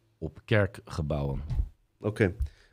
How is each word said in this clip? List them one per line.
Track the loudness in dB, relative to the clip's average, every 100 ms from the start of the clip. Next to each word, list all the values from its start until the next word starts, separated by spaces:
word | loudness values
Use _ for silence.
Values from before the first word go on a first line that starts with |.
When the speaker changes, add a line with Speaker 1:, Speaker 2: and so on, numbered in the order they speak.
| _ _
Speaker 1:
op | -10 -10
kerkgebouwen? | 2 2 2 -2 -10 -6 -2 0 0 -2 -2 -2 -2 -6 _ _
Speaker 2:
Oké. | -4 2 2 2 -4 -6 _